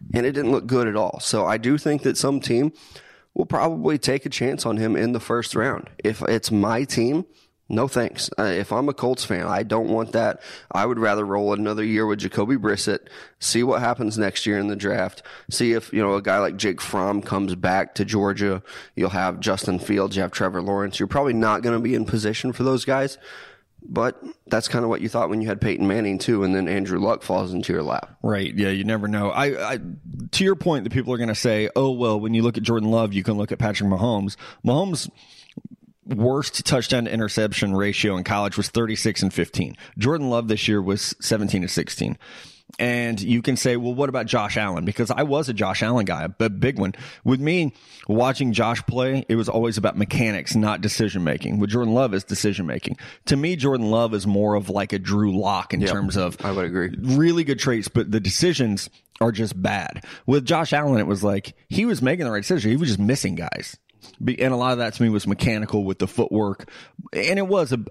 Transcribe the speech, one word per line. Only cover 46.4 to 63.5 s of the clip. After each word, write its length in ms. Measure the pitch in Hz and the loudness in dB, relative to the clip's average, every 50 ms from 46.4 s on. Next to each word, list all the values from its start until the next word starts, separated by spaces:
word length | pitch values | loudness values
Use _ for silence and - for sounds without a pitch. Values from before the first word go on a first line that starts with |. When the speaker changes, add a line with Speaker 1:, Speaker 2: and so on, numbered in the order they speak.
| 113 110 | 0 0
Speaker 2:
big 320 | 101 98 - 127 143 104 | 2 2 0 0 0 0
one. 140 | 98 95 95 - - - - - - | -2 -2 -4 -6 -12 -18 -18 -4 0
With 160 | 127 131 131 | 2 2 2
me, 320 | 139 156 175 180 165 139 - - - - - - - - | 2 2 2 2 0 0 -2 -6 -14 -20 -20 -10 -4 0
watching 460 | 104 110 120 131 131 - 143 123 107 | 2 2 4 2 2 2 0 0 2
Josh 320 | 110 110 107 117 104 - | 2 2 2 0 0 -2
play, 400 | - - 127 127 131 135 135 - - | -2 0 0 0 0 0 -2 0 2
it 80 | 113 | 2
was 140 | 113 110 - | 2 2 2
always 280 | - 113 117 117 107 107 | 2 2 2 2 0 0
about 200 | 95 104 - 92 | 0 0 0 0
mechanics, 580 | 104 - - - 117 110 104 90 69 - - | 0 0 2 0 2 0 0 -2 -4 0 2
not 240 | 110 107 107 107 82 | 2 2 2 0 0
decision-making. 800 | 92 104 - - 113 101 92 95 87 78 67 - - - - 104 | -2 -2 0 0 0 0 0 0 0 0 0 0 -2 -2 0 0
With 120 | 101 101 | 0 2
Jordan 220 | 104 123 120 110 113 | 2 0 2 4 4
Love, 200 | 123 135 120 98 | 4 4 2 0
it's 100 | 98 - | -2 -2
decision-making. 760 | - 104 - - 107 98 98 92 76 60 - - - - - - - - - _ | -4 -4 0 0 0 0 0 -2 -4 -6 -6 -6 -6 -8 -8 -10 -16 -20 -12 _
To 100 | - 143 | 0 0
me, 220 | 139 147 170 185 156 | 2 2 0 0 0
Jordan 340 | 131 139 135 123 113 107 | 0 0 2 2 2 2
Love 220 | 110 113 120 113 110 | 2 2 2 2 0
is 120 | 101 90 | 0 0
more 300 | 104 101 101 104 104 104 | 2 2 4 4 4 2
of, 140 | 104 98 98 | 2 0 -2
like, 240 | 95 101 98 92 104 | -2 -2 -2 -2 -2
a 60 | 95 | -4
Drew 380 | 90 98 101 104 107 101 92 95 | -2 0 2 2 4 2 2 2
Lock 360 | 98 98 101 92 92 - - | 2 2 0 0 -2 -2 -2
in 80 | 87 | 0
Speaker 1:
Yep, 80 | - 95 | 2 2
Speaker 2:
terms 260 | - 101 101 95 87 98 | 2 0 0 0 0 0
of 200 | 92 87 - - - | 0 0 -2 -4 -4
Speaker 1:
I 60 | 101 | -2
would 140 | 98 98 90 | -2 -2 -2
agree. 260 | 85 87 92 87 95 - - | -2 0 -2 -2 -2 -4 -4
Speaker 2:
really 420 | - 127 131 143 156 170 165 170 165 | 0 2 4 4 4 4 4 4 2
good 160 | 139 139 113 | 0 -2 0
traits, 300 | - 135 120 113 98 - | 0 0 0 0 -2 -2
but 220 | - 120 110 - | 0 -2 0 2
the 100 | 104 110 | 0 0
decisions 680 | 95 95 - - 160 180 160 - 127 110 101 98 - - - _ _ _ _ - | 0 0 0 2 2 2 4 2 2 0 0 -2 -4 -8 -14 _ _ _ _ -2
are 140 | 113 117 107 | 0 0 0
just 260 | 98 113 101 - 92 | 0 -2 -4 -4 -2
bad. 460 | 92 101 101 98 85 - - - - - - - - | -2 -2 -2 -2 -4 -6 -10 -12 -14 -16 -18 -6 0
With 200 | - 131 147 127 | 2 2 2 4
Josh 260 | 135 170 156 165 - | 2 2 2 2 2
Allen, 280 | 160 147 147 143 131 113 | 0 2 2 4 4 2
it 80 | 98 78 | 2 2
was 160 | 101 92 95 | 0 0 2
like, 300 | 104 98 98 - - - _ _ - | 2 0 0 -2 -6 -12 _ _ -4
he 160 | - 185 214 | 0 0 2
was 160 | 240 208 117 | 2 2 2
making 240 | 123 127 165 180 156 | 2 2 2 2 0
the 60 | 120 | -2
right 120 | 107 104 98 | -2 -2 0
decision. 280 | - 185 160 101 107 | 0 0 2 4 2
He 60 | 117 143 | 2 4
was 120 | 170 139 | 2 2
just 100 | 104 95 | 2 2
missing 360 | 101 107 135 135 - 98 90 | 2 2 2 2 0 -2 -4
guys. 420 | 82 82 - | -4 -6 -6